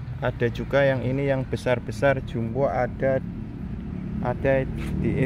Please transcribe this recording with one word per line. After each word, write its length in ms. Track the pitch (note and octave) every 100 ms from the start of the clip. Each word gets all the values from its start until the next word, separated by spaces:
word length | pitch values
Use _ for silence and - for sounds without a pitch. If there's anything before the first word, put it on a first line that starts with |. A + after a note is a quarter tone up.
| - -
Ada 320 | B2+ - A#2+
juga 320 | A#2 A2+ C3+
yang 220 | C#3 C3 A#2+
ini 240 | C3+ C#3
yang 160 | C3+ B2+
besar-besar 800 | A#2 - B2 A#2+ A2 C#3 C3+ -
jumbo, 400 | A#2+ A2+ A#2 C#3
ada, 560 | F#2+ B2 - C3+ C3+ - - - - - - - - - - B2
ada 280 | B2 C3+ C3+ C3 - - -
di 140 | A#2 G#2+